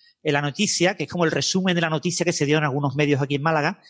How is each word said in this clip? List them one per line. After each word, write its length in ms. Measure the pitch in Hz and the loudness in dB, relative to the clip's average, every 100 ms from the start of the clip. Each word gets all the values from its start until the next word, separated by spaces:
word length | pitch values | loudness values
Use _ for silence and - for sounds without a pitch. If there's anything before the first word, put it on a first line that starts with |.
| _ _ 156 | _ _ -2
En 80 | |
la 80 | 143 | 0
noticia, 540 | 147 127 208 - 175 202 | 0 0 -2 2 0 0
que 80 | |
es 60 | 147 | -4
como 160 | 175 160 | -2 0
el 60 | |
resumen 440 | 139 - 190 185 175 | 0 -2 0 0 0
de 60 | |
la 80 | 165 | 0
noticia 360 | 156 180 170 175 | -2 -2 -2 -2
que 60 | |
se 120 | 170 143 | 0 2
dio 120 | 156 | 2
en 60 | |
algunos 320 | 151 135 143 139 | 2 0 -2 0
medios 260 | 147 139 | 2 2
aquí 140 | 139 143 | 0 -2
en 60 | |
Málaga. 400 | 156 156 147 208 - | 0 0 0 -4 -10